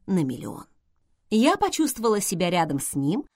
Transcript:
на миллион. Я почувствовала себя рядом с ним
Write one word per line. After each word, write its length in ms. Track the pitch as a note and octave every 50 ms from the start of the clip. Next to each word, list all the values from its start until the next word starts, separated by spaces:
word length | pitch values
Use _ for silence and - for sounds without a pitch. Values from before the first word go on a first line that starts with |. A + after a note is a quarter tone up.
| -
на 180 | - F#3+ F3+ D3+
миллион. 400 | C3 A#2+ - - G#2+ C3+ C#3+ - _ _ _ _ _ _ _ _ _ _ _ _ -
Я 260 | G#3+ A3 A#3 D4+ F#4+
почувствовала 640 | G#4 G#4 F#4 - - D#4+ C#4+ - - A3 A#3 G#3+ G#3
себя 300 | G3 - G3 E3 F3+ F3
рядом 300 | F3 F3 E3 D3 C#3+ C3+
с 160 | - - -
ним 300 | C#3+ C#3 C#3+ F#3 C4+ - - _